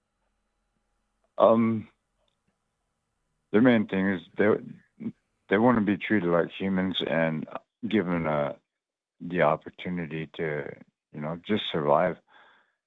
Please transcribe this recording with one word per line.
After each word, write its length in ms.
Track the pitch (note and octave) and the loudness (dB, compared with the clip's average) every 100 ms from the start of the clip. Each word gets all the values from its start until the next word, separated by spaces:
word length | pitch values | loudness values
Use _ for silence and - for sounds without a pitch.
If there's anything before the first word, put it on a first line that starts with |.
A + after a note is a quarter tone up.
| _ _ _ _ _ _ _ _ _ _ _ _ _ - | _ _ _ _ _ _ _ _ _ _ _ _ _ 4
Um, 520 | G#2 A2+ A2+ A2+ - _ _ _ _ _ _ _ _ _ _ _ _ _ _ _ - | 6 6 2 0 -6 _ _ _ _ _ _ _ _ _ _ _ _ _ _ _ -2
their 100 | G#2 | 4
main 260 | B2+ A#2 G2+ | 6 4 2
thing 200 | F#2+ F#2+ | 0 0
is 140 | F2+ - - | -2 -6 0
they, 720 | G#2+ - - - _ - A2+ - _ _ - | 2 2 -4 -20 _ -14 -14 -14 _ _ -2
they 80 | G2 | 2
wanna 240 | B2 A2+ | 4 4
be 160 | G2 G2 | 2 -2
treated 320 | - A2 F2 | 0 0 2
like 180 | E2+ D#2+ - | 0 0 -4
humans 380 | F#2+ F#2 F#2 F2 - | -4 -2 -2 -4 -2
and 360 | D#2 E2 D#2 - - _ - G#2 | 0 0 -2 -8 -14 _ -12 -2
given, 360 | G#2+ F2 F2 | 0 0 -2
uh, 280 | D#2+ D2+ C#2+ - _ _ _ _ _ - | -2 -2 -2 -6 _ _ _ _ _ -16
the 220 | E2+ F2 | -8 0
opportunity 880 | D2+ D#2 - - F2+ F2+ D#2 D#2+ D#2 | 2 0 -6 -14 -8 -8 -8 -8 -10
to, 300 | - D#2+ D2 C#2 - - _ _ | -8 -6 -6 -8 -14 -20 _ _
you 80 | D2+ | -12
know, 180 | D2+ E2+ | -10 -8
just 180 | - G#2 - | -4 -4 -2
survive. 440 | E2 D2 D2+ F2 D#2+ _ - - _ _ _ | -2 2 2 2 -4 _ -20 -20 _ _ _